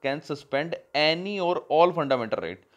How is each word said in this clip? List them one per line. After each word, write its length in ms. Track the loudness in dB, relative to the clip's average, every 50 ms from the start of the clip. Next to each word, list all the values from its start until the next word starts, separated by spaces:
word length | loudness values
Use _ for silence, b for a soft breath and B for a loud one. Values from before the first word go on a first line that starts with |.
| -4
can 240 | -4 -4 -4 -4 -8
suspend 440 | -10 -10 -6 -4 -2 -2 -2 -2 -6 -8 -8 _ 0
any 440 | 2 2 2 2 0 -2 -4 -4 -2 0 0
or 80 | 0 -2 -2 0 4
all 200 | 4 4 4 4
fundamental 460 | 0 0 0 0 0 0 -2 -4 -4
right, 180 | -4 -6 -10 -12 _ b b